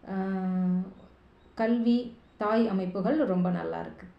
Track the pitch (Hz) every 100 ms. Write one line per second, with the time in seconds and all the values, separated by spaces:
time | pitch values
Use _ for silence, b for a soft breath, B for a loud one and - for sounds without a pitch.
0 | - 190 190 190 190 185 185 180 185 -
1 | - - - - - - 226 240 226 240
2 | 247 - - - 208 226 226 190 185 190
3 | 190 311 254 180 180 175 165 165 165 -
4 | 180